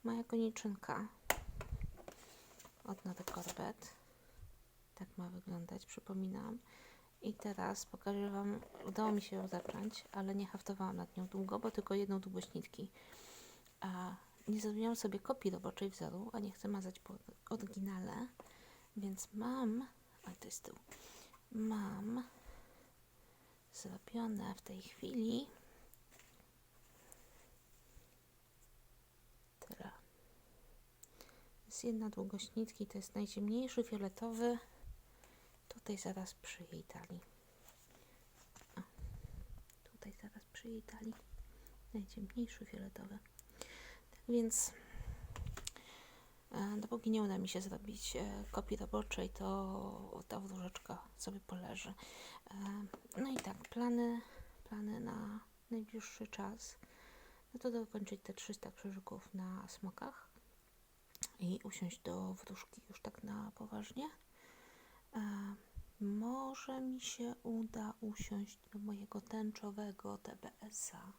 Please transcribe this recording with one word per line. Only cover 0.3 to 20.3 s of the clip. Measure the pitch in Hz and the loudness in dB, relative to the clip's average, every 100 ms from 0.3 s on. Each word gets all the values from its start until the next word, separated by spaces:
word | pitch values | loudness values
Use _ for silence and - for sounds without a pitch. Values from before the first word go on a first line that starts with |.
| 233 226 220 214 196 - - 214 - - - - - - - - - - - - - - - - - | 6 6 4 2 2 2 2 0 -4 4 4 4 -4 -2 0 0 -2 -10 -12 -16 -16 -16 -14 -16 -10
od | - 190 | -4 -2
Nory | 185 180 | -2 -2
Corbett. | - 180 180 - - - - - - - - - - - - - - | -2 -2 -2 0 -2 -2 -10 -14 -20 -20 -18 -14 -12 -14 -20 -20 -20
Tak | - 190 - | -10 -8 -4
ma | 180 | -4
wyglądać, | 180 185 175 170 190 - | -6 -4 -2 -2 -6 -6
przypominam. | - - 190 190 196 226 233 - - - - - - | -8 -2 2 2 2 0 -4 -6 -18 -16 -18 -20 -2
I | 214 | -2
teraz | 214 208 190 185 196 - | 0 0 2 2 2 -2
pokażę | - 202 202 202 | -2 2 4 4
Wam, | 196 202 214 - - - | 4 2 2 -2 -6 0
udało | 190 220 | 6 8
mi | 208 | 6
się | 196 190 | 4 0
ją | 190 | 2
zacząć, | 175 - - 208 - - | 0 0 0 0 -2 -4
ale | 196 190 | 0 2
nie | 196 196 | 4 2
haftowałam | 196 - 196 190 185 | -2 -2 2 2 2
nad | 175 - | -2 -2
nią | 185 | 0
długo, | 196 190 196 | 2 4 4
bo | 226 | 4
tylko | - 202 | 2 4
jedną | 196 196 196 | 4 6 4
długość | 190 185 - | 2 -2 -2
nitki. | 165 - - 202 - - - - - - - - - | -4 -4 -6 -6 -8 -16 -14 -14 -14 -14 -16 -20 -4
A | 190 180 180 185 - - - | -2 0 0 -4 -10 -6 2
nie | 214 | 4
zrobiłam | 214 208 226 233 | 6 6 6 6
sobie | 208 202 | 4 4
kopii | - 262 196 | 4 6 6
roboczej | 180 190 - 196 | 4 0 2 0
wzoru, | - 165 180 226 | 2 -2 0 0
a | 233 | 0
nie | 202 | -2
chcę | - 202 | 0 0
mazać | 202 185 185 | 2 0 -6
po | - 196 - - - | -10 -10 -12 -16 -2
oryginale, | 226 196 196 196 190 185 - 247 - - - - - - 214 | -2 0 0 0 0 0 0 -4 -6 -16 -16 -18 -18 -6 -2
więc | 196 190 - | 0 0 -2
mam, | 208 233 262 233 226 262 - - - | 0 2 6 6 4 0 -10 -20 -10
oj, | - | -10